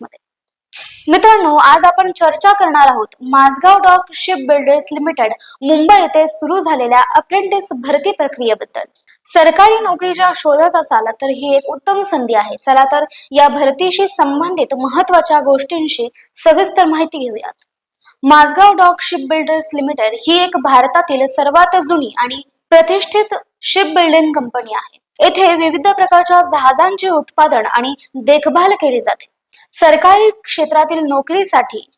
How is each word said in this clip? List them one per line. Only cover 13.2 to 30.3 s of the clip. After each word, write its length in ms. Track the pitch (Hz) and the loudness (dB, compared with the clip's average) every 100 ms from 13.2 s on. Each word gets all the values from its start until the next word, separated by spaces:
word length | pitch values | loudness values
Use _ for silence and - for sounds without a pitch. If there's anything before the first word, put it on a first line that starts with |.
| - | -6
या 160 | 277 285 | 2 2
भरतीशी 600 | 285 269 277 370 370 392 | 2 -2 -2 -4 -2 -4
संबंधित 680 | - 285 285 339 359 262 | -2 -4 -2 -4 -4 -4
महत्त्वाच्या 680 | 269 247 440 370 349 311 302 | -4 -4 -2 0 0 2 0
गोष्टींशी 680 | 277 269 277 339 311 - 240 _ _ - | 2 0 -2 -6 -6 -6 -10 _ _ -2
सविस्तर 420 | 330 311 381 - 339 | 2 2 0 0 0
माहिती 320 | 311 320 311 | 0 -4 -6
घेऊयात. 480 | 247 - - - _ _ _ _ _ _ | -10 -10 -14 -20 _ _ _ _ _ _
माझगाव 500 | 269 302 294 294 403 | 2 4 4 4 4
डॉक 280 | 381 359 349 | 4 2 0
शिप 260 | - 349 269 | -6 -8 -6
बिल्डर्स 400 | 311 302 320 311 285 | -6 -4 -4 -6 -8
लिमिटेड 380 | 277 285 220 226 311 | -6 -4 -4 -4 -2
ही 100 | 339 | 0
एक 140 | 359 359 | 0 -2
भारतातील 680 | 262 269 254 339 349 269 269 | 2 2 2 0 -2 -2 -4
सर्वात 520 | 269 285 311 349 370 | -2 0 2 2 0
जुनी 360 | 294 339 240 - | -2 -4 -4 -6
आणि 240 | 247 269 - _ - | -8 -8 -18 _ 0
प्रतिष्ठित 680 | 330 269 392 381 415 427 415 - _ | 2 2 0 -2 -2 -2 -6 -12 _
शिप 240 | - 381 311 | -6 -2 -2
बिल्डिंग 460 | 320 330 320 311 | 0 2 2 0
कंपनी 420 | 302 247 247 233 | -2 -6 -8 -8
आहे. 260 | 214 - _ _ - | -10 -12 _ _ 0
येथे 340 | 349 349 381 339 | 0 2 0 2
विविध 320 | 330 311 392 | -2 -2 -2
प्रकारच्या 540 | 392 370 349 349 359 349 | 0 2 2 2 2 2
जहाजांचे 580 | 311 262 262 359 392 381 | 0 0 2 0 0 -2
उत्पादन 560 | 320 - - 302 269 220 | -2 -4 0 0 0 -2
आणि 280 | 240 254 277 _ 262 | -4 -4 -10 _ -8
देखभाल 580 | 226 294 294 294 370 | 0 2 2 0 0
केली 280 | 403 302 247 | 0 -2 -2
जाते. 240 | 214 202 _ _ _ _ _ | -4 -8 _ _ _ _ _
सरकारी 560 | - 330 311 359 403 | 0 2 4 4 4
क्षेत्रातील 680 | 427 | 2